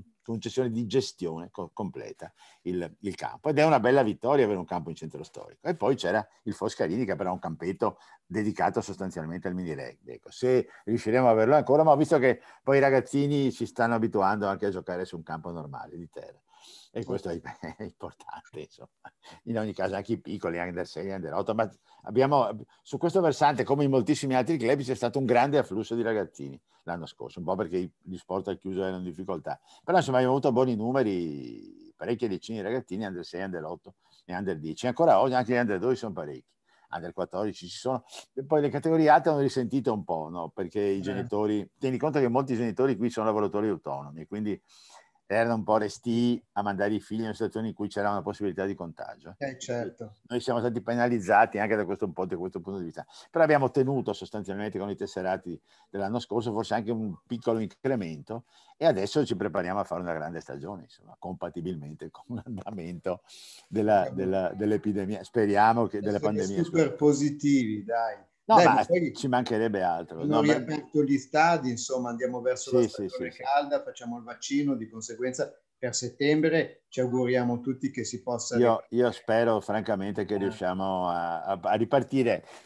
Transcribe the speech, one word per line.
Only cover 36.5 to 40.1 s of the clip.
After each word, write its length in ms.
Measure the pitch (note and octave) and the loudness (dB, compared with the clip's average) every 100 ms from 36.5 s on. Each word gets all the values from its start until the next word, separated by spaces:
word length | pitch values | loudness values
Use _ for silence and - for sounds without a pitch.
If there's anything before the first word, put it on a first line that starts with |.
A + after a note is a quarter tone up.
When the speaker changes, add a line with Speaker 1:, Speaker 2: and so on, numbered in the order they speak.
| _ _ _ - | _ _ _ -12
Speaker 1:
under 220 | E2+ F2 | -10 -8
quattordici 560 | F#2+ F2 F#2 G#2+ - F2 | -6 -6 -4 -4 -6 -12
ci 80 | - | -8
sono. 280 | B2+ B2+ - - - | -4 -4 -6 -20 -14
E 120 | C3 | -10
poi 180 | C3+ D#3 | 0 2
le 80 | C#3+ | 2
categorie 380 | C#3+ E3 D#3+ D#3 | 0 2 4 8
alte 180 | D#3+ D#3+ | 6 6
hanno 120 | D3 | 2
risentito 520 | C#3 - A#2 C3+ B2 | 2 0 -2 0 0
un 120 | G#2 | -2
po', 240 | F2 | -2